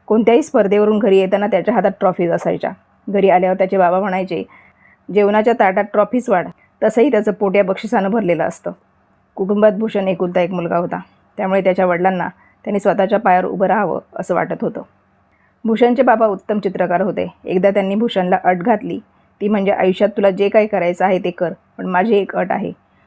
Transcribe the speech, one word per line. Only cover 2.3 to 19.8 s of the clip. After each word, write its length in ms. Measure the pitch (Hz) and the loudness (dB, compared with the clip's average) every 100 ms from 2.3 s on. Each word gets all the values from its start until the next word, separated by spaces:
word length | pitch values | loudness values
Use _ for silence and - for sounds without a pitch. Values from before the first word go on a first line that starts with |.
असायच्या. 400 | 170 165 165 170 190 _ _ - | -2 -2 -4 -4 -8 _ _ -4
घरी 220 | 196 190 | 0 4
आल्यावर 260 | 180 185 190 | 4 2 0
त्याचे 200 | 190 196 | 0 2
बाबा 220 | 175 185 | 2 2
म्हणायचे, 420 | 202 185 185 170 - - _ _ _ _ - | -2 -4 -4 -8 -8 -16 _ _ _ _ -4
"जेवणाच्या 380 | 190 202 214 226 233 | 0 2 2 2 2
ताटात 240 | 196 190 | 2 0
ट्रॉफीज 400 | 202 208 202 254 240 | -2 0 0 -2 0
वाढ." 200 | 185 170 - _ - | -2 -2 -10 _ -4
तसंही 280 | 214 - 285 | 0 2 2
त्याचं 220 | 214 214 | 2 0
पोट 240 | 190 202 196 | -2 0 0
या 80 | |
बक्षिसानं 460 | 190 190 220 220 196 | 0 -2 -4 -2 0
भरलेलं 340 | 226 185 165 | -2 0 -2
असतं. 280 | - - - 180 _ _ _ _ _ | -2 -6 -12 -14 _ _ _ _ _
कुटुंबात 380 | - 196 208 214 | -6 -4 2 2
भूषण 360 | 202 220 202 190 | 2 -2 -2 -2
एकुलता 320 | 180 180 180 | -2 -2 -2
एक 100 | 175 | -2
मुलगा 260 | 180 170 170 | -2 -2 -2
होता, 240 | 175 180 - _ _ - | -4 -6 -10 _ _ -8
त्यामुळे 240 | 190 190 | -2 0
त्याच्या 260 | 185 185 185 | 0 2 2
वडिलांना 420 | 175 185 180 - - _ _ | 2 0 -2 -6 -10 _ _
त्यांनी 160 | - 202 | -6 -2
स्वतःच्या 380 | 202 196 196 202 | 0 0 2 2
पायावर 260 | 208 180 | 2 2
उभं 220 | 185 180 185 | 0 -2 0
राहावं 340 | 214 185 - - - | 0 -2 -4 -8 -10
असं 180 | 185 | -4
वाटत 220 | 180 165 160 | -2 -4 -4
होतं. 220 | 175 - - _ _ _ _ _ _ _ | -6 -8 -14 _ _ _ _ _ _ _
भूषणचे 380 | 220 220 247 247 | -2 2 2 4
बाबा 240 | 254 226 220 | 2 2 2
उत्तम 320 | 190 - 214 | -2 -4 -4
चित्रकार 420 | 190 190 175 175 | -4 -2 -2 0
होते. 320 | 190 180 180 - | -2 -4 -6 -8
एकदा 260 | - 185 196 | -4 0 2
त्यांनी 240 | 202 190 | 2 0
भूषणला 440 | 202 233 196 180 185 | 0 -2 -2 0 0
अट 120 | 180 180 | 0 0
घातली, 420 | 196 220 175 175 - _ _ - | 0 0 -2 -10 -12 _ _ -6
ती 80 | 202 | -2
म्हणजे, 240 | 208 196 | 0 0
"आयुष्यात 380 | - | 2